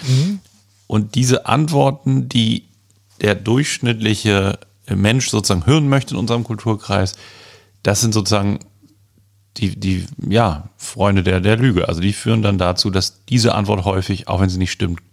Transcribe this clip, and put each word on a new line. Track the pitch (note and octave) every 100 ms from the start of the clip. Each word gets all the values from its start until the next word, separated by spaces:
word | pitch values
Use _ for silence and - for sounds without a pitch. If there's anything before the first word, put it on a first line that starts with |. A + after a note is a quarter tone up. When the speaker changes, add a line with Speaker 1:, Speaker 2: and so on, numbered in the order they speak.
| C3+
Speaker 1:
Mhm. | C3 F3 G3 _ _ _ _ -
Speaker 2:
Und | G#2+ G#2+ B2
diese | B2+ - -
Antworten, | C#3 D#3 C#3+ C#3 C#3+ C3+ C3+ B2+
die | A#2+ A2+ A2+ - _ _ _ _ -
der | G#2
durchschnittliche | G2 G#2+ B2 D3 - A#2+ A2 G#2+ G#2 G#2+ G2+ G2 - - _ -
Mensch | G2 G2+ B2+ -
sozusagen | G#2+ G2 F#2 G2+
hören | D#3 C#3+
möchte | C#3 -
in | A2+
unserem | A2+ A#2+
Kulturkreis, | A2+ A2 A2+ G#2 - G2 F#2+ - - - - - _ _
das | - G2+
sind | A#2
sozusagen | G#2+ G2 G#2 G2 - - _ _ _ _ _ _ _ _ -
die, | G2 G2
die, | F#2+ F#2 - - -
ja, | G#2+ A2 D2+ F#2 _
Freunde | - - G2+ G2+
der, | F2+ F#2
der | F#2+ A2
Lüge. | C3 F2+ E2+
Also | E2+
die | F#2+
führen | G2+ A2+ A2
dann | G#2 F#2+
dazu, | F2+ F2+ G#2
dass | F#2 - _ -
diese | B2+ A2+
Antwort | A2+ G2+ G2+
häufig, | F#2+ F#2+ F#2 F#2+ -
auch | F#2+
wenn | F#2+
sie | F#2
nicht | F#2
stimmt, | - F2 E2+ _